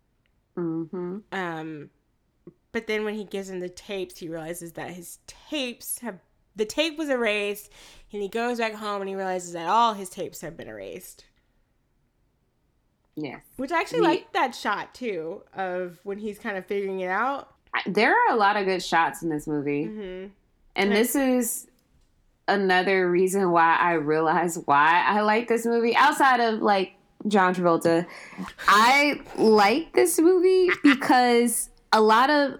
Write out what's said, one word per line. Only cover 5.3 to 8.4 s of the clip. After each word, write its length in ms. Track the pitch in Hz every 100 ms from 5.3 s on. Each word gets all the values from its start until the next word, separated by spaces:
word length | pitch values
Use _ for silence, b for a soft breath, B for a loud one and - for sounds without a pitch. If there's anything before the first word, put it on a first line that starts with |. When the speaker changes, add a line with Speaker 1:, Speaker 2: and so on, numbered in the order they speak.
| - - 302 254 233 - -
Speaker 2:
have, 180 | 240 185 _ _ _ 196
the 100 | 214
tape 320 | 294 320 302
was 120 | 302
erased, 640 | 254 226 208 202 202 - B B B B
and 100 | 208
he 60 | 196
goes 300 | 226